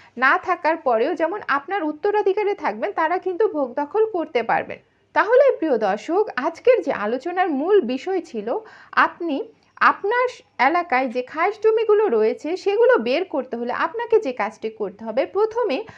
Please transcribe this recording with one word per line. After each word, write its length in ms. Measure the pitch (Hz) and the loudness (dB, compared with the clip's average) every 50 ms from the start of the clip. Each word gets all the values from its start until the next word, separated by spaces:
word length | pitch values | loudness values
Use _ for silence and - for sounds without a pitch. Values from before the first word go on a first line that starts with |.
| - - - 240 | -20 -16 -6 0
না 200 | 254 262 302 370 | 2 2 2 2
থাকার 400 | - 370 359 349 - 302 330 330 | 0 -2 -2 0 0 0 0 0
পরেও 380 | - 269 240 220 233 302 370 | 0 0 2 2 2 0 0
যেমন 240 | 294 330 320 381 415 - - | 0 -2 -2 -2 -4 -4 -2
আপনার 360 | 269 285 277 - 381 403 311 | -2 -2 -2 -4 -4 -4 -4
উত্তরাধিকারী 720 | 302 302 302 - 403 403 427 403 403 381 415 427 392 403 | -4 -4 -2 -2 0 2 2 2 2 0 0 0 -2 -2
থাকবেন, 380 | 392 302 254 202 214 262 370 | -2 -2 -4 -4 -4 -4 -6
তারা 260 | 392 - 330 311 349 370 | -2 -2 -2 0 0 -2
কিন্তু 300 | 359 370 370 339 440 392 | -2 -2 0 0 0 0
ভোগ 260 | 330 302 277 240 233 | 0 0 -4 -4 -2
দখল 320 | - 294 285 - 427 440 | -4 -6 -2 0 0 0
করতে 380 | 440 427 359 311 320 - 240 226 | 2 0 -2 -4 -2 -2 -2 0
পারবেন। 340 | 220 180 160 - - - - _ _ _ _ _ _ - | 0 0 0 -2 -4 -10 -16 _ _ _ _ _ _ 0
তাহলে 380 | 302 339 392 480 508 571 539 | 0 2 4 6 6 6 6
প্রিয় 260 | 466 - 330 320 262 220 | 4 2 0 0 0 0
দর্শক, 520 | 214 196 190 214 - - 320 381 427 427 - | 0 0 -2 -2 -4 -2 0 0 0 -2 -4
আজকের 460 | - 254 - - - - 466 523 440 | -6 -4 -4 -4 0 4 4 4 4
যে 100 | 320 285 | 4 -2
আলোচনার 580 | - - 202 208 233 262 - 349 349 359 370 381 | -2 -2 -2 -2 -4 -4 -4 -4 -2 -2 0 0
মূল 320 | 294 262 294 349 415 403 | 0 -2 0 4 4 2
বিষয় 400 | 311 214 254 262 - 359 381 370 | 2 2 -4 -6 -4 -4 -4 -4
ছিল, 380 | 339 - - 226 202 233 277 427 - - - - - - | -6 -6 -8 -8 -6 -6 -6 -6 -8 -12 -20 -20 -16 -6
আপনি 600 | - - 269 285 - - 349 339 277 285 440 - - _ _ _ _ | 0 0 0 0 0 -4 -6 -4 -4 -4 -6 -8 -14 _ _ _ _
আপনার 520 | - - 254 294 - - 403 466 494 508 494 494 - - _ _ - | 0 2 2 2 0 -2 -2 0 0 0 -2 -4 -8 -20 _ _ 0
এলাকায় 500 | 240 269 330 349 349 349 254 254 269 262 | 0 2 2 0 -2 0 0 0 0 -2
যে 140 | 220 247 | -4 -6
খাস 320 | 247 - - 302 330 392 - - - | -8 -6 -4 -2 -2 -2 0 0 2
জমিগুলো 440 | 440 440 453 453 440 415 403 440 392 | 2 2 2 2 2 4 4 4 2
রয়েছে, 500 | 233 214 214 220 247 240 - 294 339 370 | 2 2 2 2 0 -2 -4 -6 -6 -4
সেগুলো 400 | - 392 403 453 480 494 494 440 | -2 0 2 4 4 6 4 4
বের 280 | 220 240 254 320 381 | 2 0 0 -2 -2
করতে 320 | - - 285 254 - - 233 | -2 -4 -6 -6 -6 -6 -8
হলে 160 | 240 240 240 | -6 -4 -4
আপনাকে 460 | - 277 339 330 453 480 453 453 427 | -2 -4 -4 -4 -6 -2 2 2 2
যে 140 | - 269 254 | 2 0 -4
কাজটি 360 | - 208 214 220 - - 220 | -4 -6 -6 -6 -8 -10 -10
করতে 360 | 220 - 214 180 190 - 220 | -8 -6 -8 -8 -8 -10 -10
হবে, 200 | 226 214 240 277 | -6 -4 -2 -2
প্রথমে 600 | - - 381 427 440 440 466 494 392 254 311 440 - - | -2 -2 -2 -2 0 0 -2 -2 -2 -2 -4 -6 -8 -16